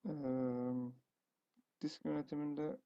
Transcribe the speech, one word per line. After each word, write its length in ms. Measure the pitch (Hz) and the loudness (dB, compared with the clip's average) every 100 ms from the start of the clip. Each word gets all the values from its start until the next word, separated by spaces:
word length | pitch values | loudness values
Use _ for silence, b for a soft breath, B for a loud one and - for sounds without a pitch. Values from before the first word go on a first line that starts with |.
| 208 | -2
Ee, 60 | 156 135 131 127 123 123 127 123 127 _ _ _ _ _ _ _ _ | -2 0 2 2 2 2 0 -2 -8 _ _ _ _ _ _ _ _
disk 240 | 147 - | -6 -4
yönetiminde 760 | 156 151 147 147 147 147 151 - | -2 -2 0 -2 0 0 0 -2